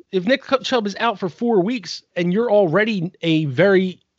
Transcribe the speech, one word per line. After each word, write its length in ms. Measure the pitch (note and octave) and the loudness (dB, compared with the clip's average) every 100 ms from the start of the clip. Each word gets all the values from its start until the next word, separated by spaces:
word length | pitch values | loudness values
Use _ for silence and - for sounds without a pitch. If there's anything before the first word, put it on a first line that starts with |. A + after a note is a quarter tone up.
| - | -6
if 140 | F#3+ F#3 | -4 0
Nick 180 | C4+ | -2
Cu-, 160 | - C4+ | 0 -4
Chubb 280 | - B3+ G3+ | -2 -2 -2
is 80 | F#3+ | -4
out 200 | A#3 F#3+ | -4 -4
for 100 | F#3 | -8
four 320 | - A#3+ G#3+ | -4 0 0
weeks 420 | F3+ B3+ E3+ - _ F3 | 0 -4 -8 -16 _ -4
and 160 | F3 | -2
you're 180 | F#3+ A#3+ | 0 2
already 600 | G#3 F3+ F3 A3 G#3 F#3 - | 2 4 2 0 -2 -6 -6
a 240 | E3 D#3+ D3+ | -2 0 0
very, 560 | B2+ G3 F#3+ F#3 - _ | 2 4 4 2 -6 _